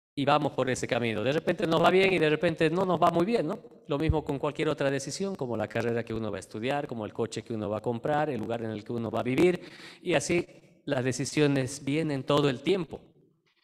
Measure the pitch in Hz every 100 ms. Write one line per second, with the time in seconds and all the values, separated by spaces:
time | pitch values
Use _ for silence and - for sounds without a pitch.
0 | _ - 135 147 143 - 131 123 117 120
1 | 117 107 113 151 - 175 160 165 165 185
2 | 190 185 156 151 175 160 160 170 190 170
3 | 170 170 180 233 151 214 - - - 143
4 | 156 151 147 139 151 139 156 151 139 139
5 | 143 135 196 190 127 110 101 117 117 117
6 | 110 113 110 95 - 110 117 143 147 120
7 | 104 - 113 - - 110 104 107 127 117
8 | 151 151 151 123 107 117 113 110 101 120
9 | 113 113 113 127 180 175 - - - -
10 | 180 156 - 175 - - - _ - 139
11 | 127 123 135 - 147 139 127 - 139 147
12 | 165 139 127 143 143 123 - 190 170 -
13 | - _ _ _ _ _